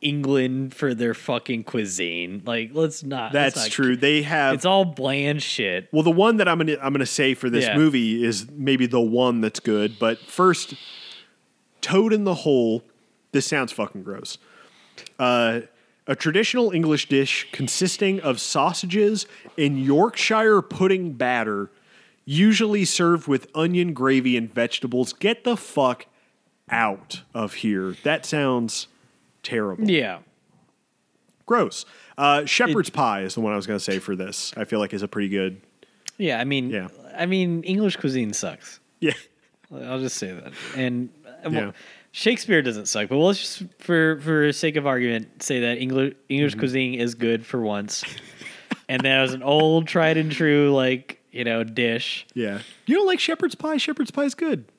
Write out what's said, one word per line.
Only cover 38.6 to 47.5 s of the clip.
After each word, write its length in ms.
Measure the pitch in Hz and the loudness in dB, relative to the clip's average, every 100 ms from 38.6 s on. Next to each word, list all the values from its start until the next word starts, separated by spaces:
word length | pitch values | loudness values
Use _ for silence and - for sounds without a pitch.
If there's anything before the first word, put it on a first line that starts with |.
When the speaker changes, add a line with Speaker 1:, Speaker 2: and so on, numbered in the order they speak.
| - - _ _ | -18 -20 _ _
Speaker 2:
Yeah. 140 | 156 - - _ _ _ _ | -4 -4 -10 _ _ _ _
Speaker 1:
I'll 260 | 135 123 131 | -14 -8 -6
just 160 | 131 - | -4 -6
say 140 | 95 | -10
that. 180 | 90 - - - 131 | -12 -16 -16 -12 -6
And, 340 | 127 123 123 - - | -4 -4 -6 -12 -20
uh, 60 | - 160 | -12 -4
well, 40 | |
Speaker 2:
Yeah. 180 | - 101 - - - _ | -4 -4 -10 -20 -20 _
Speaker 1:
Shakespeare 500 | - 214 240 - 170 | -2 0 0 2 2
doesn't 260 | 131 107 95 | 2 -2 -4
suck, 200 | 107 104 | -4 0
but 80 | 135 | 4
let's 220 | 175 196 | 4 2
just, 240 | - - 185 - | -4 -10 -14 -12
for, 400 | - 170 160 156 | 0 2 2 0
for 320 | 151 156 147 | 0 2 2
sake 240 | 143 160 147 | 2 -2 0
of 100 | 139 | 0
argument, 540 | 127 123 113 110 - | 0 0 -2 -6 -10
say 160 | - 131 | -4 -2
that 160 | 120 120 | -2 -2
Engli-, 360 | 127 131 139 - - | -2 0 0 -2 -4
English 260 | 139 147 | 0 0
Speaker 2:
Mm-hmm. 60 | 107 | 0
Speaker 1:
cuisine 400 | 135 131 127 127 | -2 0 -2 -2
is 160 | 120 117 | -4 -2
good 300 | 117 117 | 0 -2
for 160 | 113 | -2